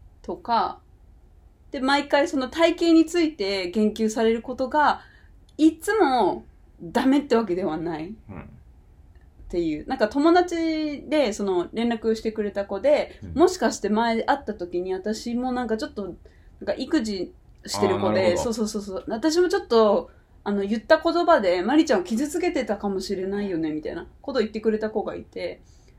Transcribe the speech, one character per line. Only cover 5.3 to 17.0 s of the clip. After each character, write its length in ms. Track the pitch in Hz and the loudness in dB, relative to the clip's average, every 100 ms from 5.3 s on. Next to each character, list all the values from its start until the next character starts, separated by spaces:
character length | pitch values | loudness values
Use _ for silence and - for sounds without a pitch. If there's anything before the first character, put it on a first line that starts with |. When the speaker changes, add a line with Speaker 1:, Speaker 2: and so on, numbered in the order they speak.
| - _ - | -20 _ 2
Speaker 1:
い 220 | 311 311 | 2 2
つ 160 | - | 0
も 500 | 440 302 254 180 - - - _ - | 2 4 4 2 0 -8 -20 _ -18
ダ 240 | 170 226 262 | -6 0 2
メ 140 | 285 | 2
っ 20 | |
て 140 | 285 233 | 2 0
わ 100 | 220 | 2
け 80 | |
で 100 | 180 | -2
は 140 | 185 156 | -2 -4
な 200 | 165 156 | -4 -6
い。 140 | 165 220 - | -8 -14 -16
Speaker 2:
う 40 | |
ん。 60 | 90 | -16
Speaker 1:
っ 40 | - - - - - - - - - - - | -16 -20 -20 -20 -20 -20 -20 -20 -20 -20 -8
て 140 | 180 | -4
い 180 | 165 151 | -2 -4
う。 60 | - | -6
な 100 | 269 | -2
ん 20 | |
か 100 | 214 | 0
友 260 | 277 311 | 2 6
達 720 | 359 349 339 330 311 302 285 - | 6 4 0 -2 -2 -4 -6 0
で、 240 | 302 240 | 2 2
そ 120 | 214 | 0
の 240 | 202 180 170 | 0 0 -2
連 160 | 214 233 | -2 -2
絡 260 | 226 226 | 0 0
し 80 | 220 | -2
て 100 | 226 | -2
く 100 | 220 | -4
れ 80 | 208 | -4
た 140 | 202 202 | -4 -6
子 140 | 196 | 0
で、 400 | 254 277 - - | 2 2 0 -10
Speaker 2:
う 40 | 92 | -8
ん。 40 | |
Speaker 1:
も 140 | 85 349 | 2 2
し 80 | - | 4
か 160 | 220 | -2
し 80 | - | -2
て 80 | 202 | 0
前 340 | 214 233 226 | 0 2 0
会 140 | - 277 | 0 -2
っ 80 | |
た 100 | - | -2
時 260 | 214 175 175 | -10 -6 -6
に 120 | 185 | -4
私 420 | 185 208 220 240 | -4 -4 -6 -6
も 180 | 240 254 | -4 -4
な 120 | 247 | -4
ん 20 | 240 | -2
か 100 | 220 | -4
ち 100 | 294 | -4
ょ 20 | |
っ 40 | |
と、 120 | - | -8
な 60 | 190 | -10
ん 40 | 165 - - - - - | -12 -20 -20 -20 -10 -8
か 80 | |
育 280 | - 262 311 | -6 -2 -2